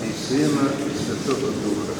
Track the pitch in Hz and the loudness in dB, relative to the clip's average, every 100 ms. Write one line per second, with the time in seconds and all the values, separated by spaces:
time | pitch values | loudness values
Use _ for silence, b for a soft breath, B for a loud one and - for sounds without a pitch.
0 | 113 101 - 131 151 143 139 - - - | -4 -4 0 2 4 4 2 0 -2 -2
1 | - - 143 131 131 - 104 104 - 147 | -2 -2 0 0 0 0 0 0 -2 -4